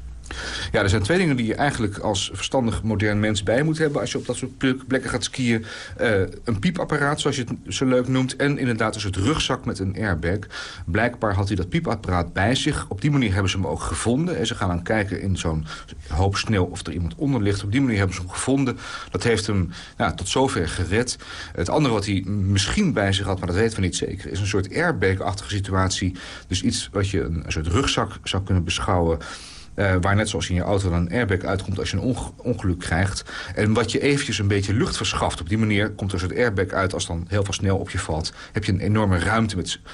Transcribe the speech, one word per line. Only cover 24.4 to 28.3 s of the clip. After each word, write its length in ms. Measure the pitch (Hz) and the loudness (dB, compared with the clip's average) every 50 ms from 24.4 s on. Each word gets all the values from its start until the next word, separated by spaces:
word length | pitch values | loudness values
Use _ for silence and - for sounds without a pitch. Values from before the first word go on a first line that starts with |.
| 104 | -2
soort 280 | 98 - 98 98 98 - | 0 0 0 -2 0 -2
airbag-achtige 760 | - 165 175 147 98 98 95 95 98 - 95 101 - - - | 0 0 0 2 2 2 2 2 2 0 -2 -4 -4 -6 -4
situatie. 680 | 104 101 98 101 98 95 92 92 - - 98 92 90 - - - - - - | -4 -4 -2 0 0 2 2 2 0 0 0 -2 -2 -4 -12 -14 -14 -16 -6
Dus 140 | - 95 98 | -4 -4 0
iets 280 | - 120 - - - - | 0 0 0 0 -6 -2
wat 180 | - 101 101 98 | -2 0 0 2
je, 120 | - 82 | 0 0
een 220 | 64 60 82 80 - | 0 0 -2 -4 -4
soort 200 | - - 82 78 | -4 -4 -2 -2
rugzak 500 | 82 82 123 143 147 - 135 113 101 - - - | 2 2 2 2 2 2 0 0 -2 -4 -10 -6
zou 200 | - | -2